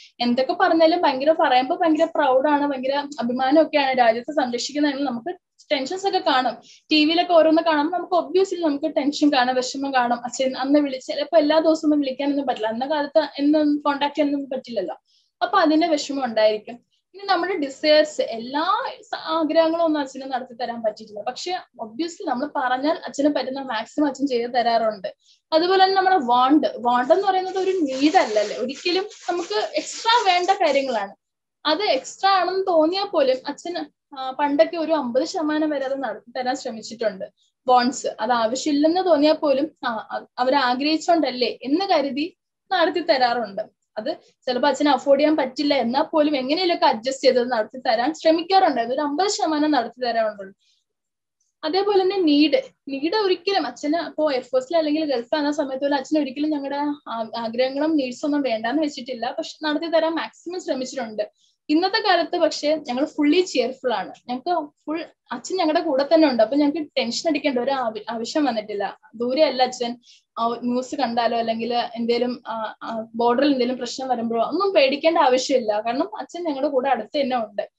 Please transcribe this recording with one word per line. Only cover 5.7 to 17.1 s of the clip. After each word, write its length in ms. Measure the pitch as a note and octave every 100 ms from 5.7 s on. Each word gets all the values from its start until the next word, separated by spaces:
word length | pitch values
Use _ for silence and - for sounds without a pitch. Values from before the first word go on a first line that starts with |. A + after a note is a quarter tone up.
tensions 360 | C#4+ C4 F#4+ F#4+
ഒക്കെ 160 | F4+ E4
കാണും. 300 | C4 B3 - - - -
ടി 140 | D4+ D4+
വിയിലൊക്കെ 280 | E4+ F4
ഓരോന്ന് 280 | E4+ D#4+ D#4+
കാണുമ്പോൾ 360 | E4 D4+ D#4 F4
നമുക്ക് 160 | F4
obviously 540 | F4 C#4 F4+ F#4+ F4 D#4+
നമുക്ക് 280 | C#4+ D#4 D#4
tension 380 | C4+ - D4
കാണും, 220 | C#4 B3 B3+
വിഷമം 380 | B3 C4+ C#4
കാണും. 320 | C4 A#3+ A#3+ A#3+
അച്ഛൻ 320 | - C4 B3+
അന്ന് 220 | C4+ D4
വിളി-, 200 | C#4+ C4
ചിലപ്പോ 380 | - D4 D4 E4
എല്ലാ 220 | D4 D#4+
ദിവസവും 280 | D#4+ D#4+ D#4
ഒന്നും 120 | D4+
വിളിക്കാനൊന്നും 480 | C4+ B3+ C#4 C#4 B3+
പറ്റില്ല, 200 | A3 A3
അന്ന 180 | A3+ C4+
കാലത്ത് 440 | D4+ C#4+ D#4+ - C#4+
എന്നും 420 | C#4+ D4+ D4+ D4 D4
contact 300 | C#4 C#4+ D4+
ചെയ്യാനൊന്നും 340 | C#4+ C#4+ C4+
പറ്റില്ലല്ലോ. 460 | C4 - A3 F3+ - _ _ _ -
അപ്പൊ 160 | F4 F#4+
അതിന്റെ 300 | D#4 D#4 E4+
വിഷമം 380 | D4 - C#4 B3
ഉണ്ടായിരിക്കും. 680 | A3 G#3+ G#3+ - A#3+ _ _ _